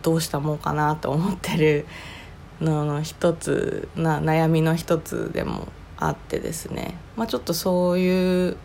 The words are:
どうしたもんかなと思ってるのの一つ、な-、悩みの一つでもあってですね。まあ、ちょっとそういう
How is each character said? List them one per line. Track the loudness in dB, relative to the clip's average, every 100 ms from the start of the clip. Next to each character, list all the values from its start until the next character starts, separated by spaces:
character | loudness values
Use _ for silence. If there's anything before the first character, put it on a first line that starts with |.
ど | 4
う | 2
し | 2
た | -2
も | -2
ん | -2
か | 0
な | 2 2 2
と | 0
思 | 0 0
っ | -2
て | -2 4
る | 4 4 0 -12 -14 -16 -16 -18 -18 -2
の | 0 2 0
の | -2
一 | -4 0 0
つ、 | 2 0 0 0 -4 -6 -2
な-、 | 0 2
悩 | 2 4 4
み | 4
の | 4 2
一 | 2 0
つ | 0 -4 -4
で | -4
も | -4 -6 -8 -14 -16 -4
あ | -2
っ | -2
て | -4 -6
で | -4
す | -8 -6
ね。 | -8 -8 -10 -12 -6
ま |
あ、 | -2
ち | -2
ょ |
っ |
と | -2
そ | -2 2 2 4
う | 4
い | 4 4 4 2 2
う | -2